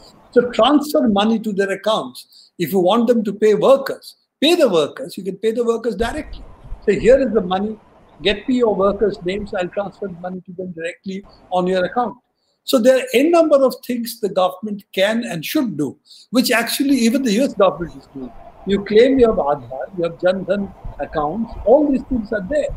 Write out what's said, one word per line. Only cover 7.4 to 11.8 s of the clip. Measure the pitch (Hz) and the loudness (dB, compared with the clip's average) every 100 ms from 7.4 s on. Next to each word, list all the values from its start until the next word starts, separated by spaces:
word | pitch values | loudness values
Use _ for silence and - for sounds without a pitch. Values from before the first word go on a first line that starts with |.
money, | 180 190 208 214 _ _ _ - | 0 -2 -4 -8 _ _ _ -6
get | 170 208 - | -2 -2 -2
me | 247 | 0
your | 226 190 | 0 2
workers' | 196 196 208 - | 0 0 -2 -2
names, | 175 202 202 | -6 -6 -6
I'll | 196 180 | -6 -6
transfer | 202 196 - 202 | -6 -8 -8 -12
the | 170 | -10
money | 180 185 | -12 -12
to | 185 | -14
them | 175 185 | -12 -12
directly | 160 165 - 190 190 - _ - | -10 -12 -12 -12 -12 -14 _ -4
on | 185 180 | -2 0
your | 185 | 0